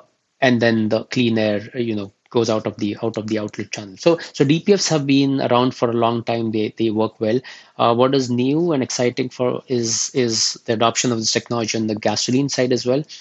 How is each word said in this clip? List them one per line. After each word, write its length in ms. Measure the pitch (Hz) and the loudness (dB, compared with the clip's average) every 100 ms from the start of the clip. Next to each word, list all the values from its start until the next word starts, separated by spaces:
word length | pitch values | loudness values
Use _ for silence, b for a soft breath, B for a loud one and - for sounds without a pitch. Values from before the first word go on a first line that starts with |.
| - _ _ _ | -6 _ _ _
and 220 | 131 123 | 2 4
then 280 | 117 113 107 | 4 2 2
the 140 | 113 - | 0 -2
clean 300 | 131 117 113 | -2 0 2
air, 380 | 107 104 113 131 | 0 0 -4 -6
you 200 | 117 104 | -4 -4
know, 160 | 101 - _ | -8 -14 _
goes 200 | 120 113 | 0 0
out 160 | 110 | 0
of 120 | 107 - | -2 -4
the, 200 | 107 107 | -4 -4
out 140 | 117 113 | -4 -4
of 100 | 110 | -4
the 140 | 107 | -4
outlet 320 | 104 - 104 | -4 -8 -10
channel. 240 | - 101 95 | -10 -14 -2
So, 200 | 170 165 B | 0 0 B
so 120 | - | 0
D 160 | 139 165 | 2 2
P 140 | 202 | 2
Fs 140 | 196 - | 2 2
have 160 | 156 | 0
been 360 | 139 135 139 139 | 2 2 2 0
around 340 | 127 123 127 | 2 2 2
for 160 | - 120 | 0 -2
a 40 | |
long 280 | 117 117 117 | 2 2 0
time. 300 | 117 117 113 | -2 -4 -2
They, 200 | 110 107 - | -2 -2 -2
they 120 | 113 | -2
work 300 | 107 110 - | 0 -2 -2
well. 200 | 107 123 B B B - | -2 -2 B B B 0
Uh, 160 | 120 | 2
what 220 | 117 131 | 4 4
is 160 | 139 123 | 2 0
new 400 | 120 131 151 175 | 0 0 2 2
and 140 | 143 | 0
exciting 460 | 120 - 123 120 127 | -2 0 0 0 -4
for 340 | - 127 127 - | -2 -2 -2 -4
is, 460 | 123 113 113 - | -2 -2 -2 -2
is 400 | 139 120 110 - - - | 0 0 0 -2 -4 -4
the 80 | |
adoption 360 | 110 117 - 127 | 2 2 2 0
of 80 | 117 | 0
this 140 | 110 | -2
technology 440 | 117 - 120 110 113 | -2 -2 -4 -2 -2
on 120 | 110 | -2
the 80 | 107 | -2
gasoline 520 | 110 107 - 131 139 | -2 -2 0 0 0
side 220 | - 127 | 0 0
as 160 | 123 123 | 0 0
well, 160 | 135 156 B | 0 -2 B